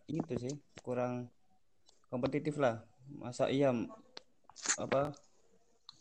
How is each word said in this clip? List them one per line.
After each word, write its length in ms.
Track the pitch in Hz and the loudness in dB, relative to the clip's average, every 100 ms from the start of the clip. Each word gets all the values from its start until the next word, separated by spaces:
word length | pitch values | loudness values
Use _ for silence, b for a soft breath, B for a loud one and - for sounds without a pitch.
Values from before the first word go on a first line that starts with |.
| - | -6
itu 240 | 160 160 120 | -4 -2 -2
sih, 120 | 120 143 - - | -4 -8 -10 -14
kurang 480 | - 123 123 123 123 _ _ _ _ _ - - - | -6 -2 0 -2 -6 _ _ _ _ _ -20 -20 -8
kompetitif 480 | 127 127 151 151 143 | -2 0 0 -2 2
lah. 240 | 131 113 - - 135 | 2 2 -6 -20 -16
Masa 320 | 113 113 127 135 | -12 -6 0 2
iya, 240 | 135 139 | 6 4
m-, 160 | 123 92 - - - - _ - - - | 4 0 -8 -18 -20 -20 _ -20 -8 -2
apa, 400 | - 117 127 147 - - - - - _ _ - - | -2 2 2 2 -4 -16 -20 -20 -20 _ _ -20 -20